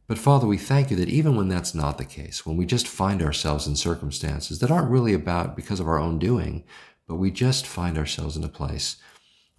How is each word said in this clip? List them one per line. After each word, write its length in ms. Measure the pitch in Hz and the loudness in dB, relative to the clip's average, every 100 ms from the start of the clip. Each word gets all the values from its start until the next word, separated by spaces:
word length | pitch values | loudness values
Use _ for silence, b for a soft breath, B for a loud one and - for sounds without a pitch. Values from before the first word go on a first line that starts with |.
| - | -6
But 100 | 110 | 2
Father, 300 | 139 139 113 | 6 6 4
we 100 | 98 | 0
thank 320 | - 139 135 | 2 2 2
you 80 | 90 | 0
that 100 | 87 | 2
even 280 | 143 156 113 | 2 4 4
when 140 | 95 | 2
that's 260 | 90 87 80 | 0 -2 -2
not 240 | 73 69 | -2 -2
the 40 | |
case, 420 | 65 - 73 - 80 | -8 -10 -12 -10 -4
when 120 | 82 | -2
we 80 | 90 | 0
just 220 | 120 - | 0 -2
find 340 | - 95 98 | 0 0 2
ourselves 460 | 78 71 78 76 73 | 0 0 0 0 -2
in 80 | 73 | -2
circumstances 840 | - 82 73 - 78 73 - - | -2 -2 -4 -4 -4 -4 -6 -2
that 120 | 123 | 2
aren't 180 | 170 131 | 2 4
really 240 | 127 117 | 2 4
about 420 | 92 87 87 - - | 2 2 -2 -2 -6
because 240 | - 95 | -6 -4
of 80 | 80 | 0
our 120 | 80 | 2
own 180 | 82 80 | 2 0
doing, 460 | 92 117 76 76 - B B B - | 2 2 0 -6 -10 B B B -8
but 80 | 85 | -2
we 120 | 95 | -2
just 380 | 92 127 131 - | 2 2 2 -2
find 280 | - 87 78 | -4 -2 0
ourselves 400 | 73 - 78 78 | -2 -4 -6 -4
in 80 | |
a 60 | 78 | -6
place 480 | - 71 73 - - b b b b b | -6 -6 -4 -6 -8 b b b b b